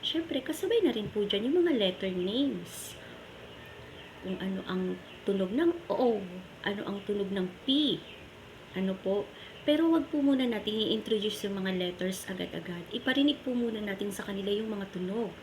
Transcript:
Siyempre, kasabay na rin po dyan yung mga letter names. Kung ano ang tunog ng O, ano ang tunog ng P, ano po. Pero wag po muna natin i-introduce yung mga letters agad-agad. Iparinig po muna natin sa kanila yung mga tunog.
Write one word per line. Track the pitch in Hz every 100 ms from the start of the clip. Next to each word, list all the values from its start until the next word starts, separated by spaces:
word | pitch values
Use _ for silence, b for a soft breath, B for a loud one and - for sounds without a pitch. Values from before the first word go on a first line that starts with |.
| -
Siyempre, | 320 320 277 254
kasabay | 311 381 466 370
na |
rin | 220 208
po | 208 202
dyan | 202 233
yung | 330 349
mga |
letter | 269 196 185 190
names. | 185 180 226 285 202 170 - - - - - - - - - - - - - - -
Kung | 190 185
ano | 185 190 -
ang | 185 185 185 - - -
tunog | 196 185
ng | 226 339 339 -
O, | 302 254 214 185 180 - -
ano | - 202 -
ang | 202 202
tunog | 202 196
ng | 196 185 - -
P, | 269 294 196 - - - - - - - -
ano | 190 190
po. | 190 196 - B B B -
Pero | 302 330
wag | 320 -
po | 302
muna | 277 269 254
natin | 220 190 214 214
i-introduce | 220 214 214 208 202 208
yung | 196 190
mga |
letters | 185 180 180 185 185 -
agad-agad. | 185 175 165 170 175 170
Iparinig | - - 262 277 294
po | - 240
muna | 240 220
natin | 208 196 202
sa | 196 208
kanila | 196 196
yung | 202 220
mga | 208 196
tunog. | 180 180 208 214 165